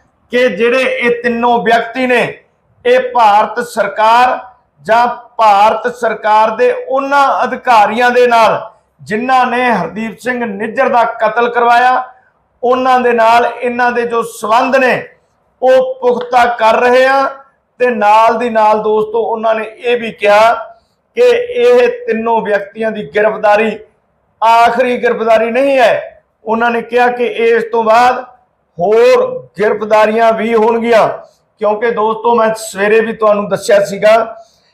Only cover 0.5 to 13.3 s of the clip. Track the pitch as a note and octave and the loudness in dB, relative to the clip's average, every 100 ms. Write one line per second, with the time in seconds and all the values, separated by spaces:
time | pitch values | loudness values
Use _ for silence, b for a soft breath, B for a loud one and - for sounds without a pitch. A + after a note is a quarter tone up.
0.5 | F#3 A#3 C4 B3+ - A#3+ A#3 A#3+ A#3 A#3+ | 0 0 0 -2 -2 -2 -2 -2 -2 0
1.5 | A#3 G3+ A#3 A#3 C4 B3+ A#3+ F3+ - _ | 0 2 0 0 -4 -2 0 -2 -8 _
2.5 | _ _ _ A#3+ B3+ B3 A#3+ G#3+ G#3 G#3+ | _ _ _ 0 0 0 2 4 4 0
3.5 | A#3+ - A3 G3+ A3 A3 A#3 B3+ - - | -6 -8 -6 -6 0 2 4 2 -2 -10
4.5 | _ _ _ D3 A3+ A#3+ A#3+ - - A3 | _ _ _ -2 0 0 -4 -12 0 2
5.5 | G3+ A3 A3+ B3 A#3+ A3 G#3+ G#3+ G#3+ A3 | 4 2 2 -6 -4 -6 -4 0 2 2
6.5 | A3 B3 B3 - C4+ C#4 C#4+ C4+ A3 B3 | 0 -2 -2 -4 -4 0 0 0 0 -4
7.5 | B3+ B3+ A3+ G3+ A3 B3 B3 B3 A#3 A3 | -4 2 2 2 0 0 2 2 4 2
8.5 | - - _ _ _ C3+ G#3+ B3+ C4 B3 | 0 -8 _ _ _ -8 -6 0 0 0
9.5 | A#3+ B3 G#3 E3 G3 A3 F#3 B3 B3 A3 | -2 -2 -2 -4 -8 -10 -10 -8 -6 -6
10.5 | G3 A3 G#3+ B3+ A#3+ A3+ - A3 A3+ A#3+ | -8 -6 -2 0 2 0 -2 -4 -2 -2
11.5 | A#3+ A#3 A#3+ B3+ B3+ - b b b _ | 0 2 2 2 0 -4 b b b _
12.5 | - B3+ B3+ C4 B3+ A#3+ A#3 A3+ | -6 -2 0 2 2 2 2 2